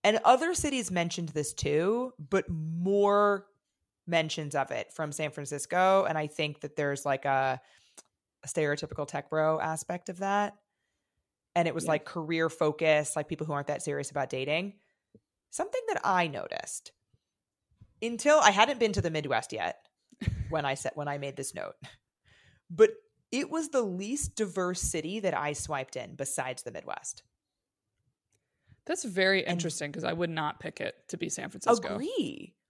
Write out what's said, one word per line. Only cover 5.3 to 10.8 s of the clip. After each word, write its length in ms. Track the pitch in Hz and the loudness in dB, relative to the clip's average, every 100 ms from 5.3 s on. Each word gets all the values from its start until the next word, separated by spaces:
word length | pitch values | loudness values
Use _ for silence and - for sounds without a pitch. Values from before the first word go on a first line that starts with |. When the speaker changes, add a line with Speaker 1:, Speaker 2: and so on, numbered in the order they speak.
Speaker 1:
Francisco. 720 | - 143 143 - 175 185 190 | -4 -8 -8 -2 4 6 6
And 120 | 185 156 | 4 0
I 120 | 151 | -2
think 320 | - 151 147 | -2 -4 -4
that 160 | 147 - | -8 -2
there's, 280 | 143 139 | -2 0
like, 200 | 143 135 | 0 0
a, 360 | 143 135 135 127 _ _ _ - _ _ _ _ | 2 2 2 -2 _ _ _ -20 _ _ _ _
a 40 | - | -6
stereotypical 580 | - 147 147 151 - 143 | 0 0 0 -4 -6 -6
tech 220 | 147 - | -6 -2
bro 300 | 156 156 160 | 2 2 2
aspect 480 | 160 160 - 180 - | 0 -4 -6 -8 -8
of 80 | 175 | -6
that. 380 | 196 202 208 - _ _ | 0 2 0 -4 _ _